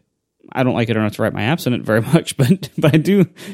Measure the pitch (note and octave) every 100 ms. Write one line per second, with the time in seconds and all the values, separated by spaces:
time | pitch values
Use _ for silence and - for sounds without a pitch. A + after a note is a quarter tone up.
0 | _ _ _ _ - - B2+ G2 A2+ G#2+
1 | G#2+ - A2+ G2 G#2+ E3+ B2+ B2 - A2
2 | A#2 E3 - - C3 F#3 - - D#3 D#3
3 | D3+ G3+ F3 _ -